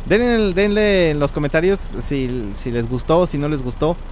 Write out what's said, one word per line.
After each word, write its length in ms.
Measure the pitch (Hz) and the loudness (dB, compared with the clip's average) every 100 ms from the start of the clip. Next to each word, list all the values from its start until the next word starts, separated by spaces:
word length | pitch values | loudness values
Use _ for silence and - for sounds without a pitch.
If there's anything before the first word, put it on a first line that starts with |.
Denle, 480 | - 208 247 226 208 | 0 2 4 2 2
denle 580 | 180 208 208 208 190 165 | 2 2 2 4 4 2
en 100 | 147 | 2
los 100 | 143 | 0
comentarios 480 | 151 147 160 180 196 | 0 0 2 2 0
si, 720 | - - - 143 127 123 104 104 | -2 -6 -4 -2 -2 -4 -6 -6
si 160 | 127 | -4
les 160 | 117 117 | -2 -2
gustó, 360 | 127 - 165 | -2 2 2
si 140 | 175 143 | 2 0
no 100 | 147 | -2
les 140 | 147 | -2
gustó. 340 | 127 123 151 175 - | -4 -2 -2 -2 -8